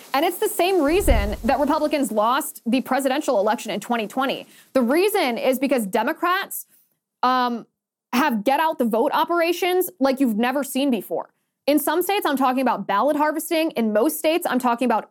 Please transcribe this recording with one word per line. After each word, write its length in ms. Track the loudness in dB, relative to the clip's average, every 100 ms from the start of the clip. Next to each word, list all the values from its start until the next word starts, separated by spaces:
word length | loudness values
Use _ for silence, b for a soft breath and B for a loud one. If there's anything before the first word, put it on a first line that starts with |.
| B
and 120 | 0 0
it's 140 | 0
the 100 | -2
same 320 | 0 0 2
reason 560 | 2 2 4 2 0 -2
that 160 | 0 0
Republicans 520 | 2 0 0 0 -2
lost 500 | 0 2 0 -4 -8 -2
the 160 | -2
presidential 580 | 0 -2 0 -2 0 0
election 320 | 2 -2 -4
in 80 | -8
twenty 280 | -4 -4 -4
twenty. 400 | -4 -2 -4 -10 B B
The 80 | 0
reason 560 | 2 2 2 2 0 0
is 220 | 0 0
because 260 | 0 0 0
Democrats, 800 | -2 -2 -2 -2 -2 -4 -10 b b b _ _ _
um, 460 | 0 2 0 -4 -10 _ _ _ _
have 320 | 0 2 0
get 160 | 0 0
out 180 | 0 0
the 80 | 0
vote 260 | 0 0
operations 760 | 0 0 0 0 0 0 0 -2 0
like 200 | 0 2
you've 180 | 0 0
never 260 | 0 -2
seen 260 | -2 -2 0
before. 400 | 0 -2 -8 -8 _ _ _ 0
In 140 | 2
some 220 | 2 0
states, 220 | 0 0 0
I'm 100 | 0
talking 260 | 0 2
about 240 | 0 0 0
ballot 300 | 0 2 2
harvesting. 560 | 0 -2 -2 0 0
In 220 | 0 0
most 260 | 2 0 0
states, 260 | 0 0 0
I'm 120 | 0
talking 260 | 0 0 0
about 240 | -2 -2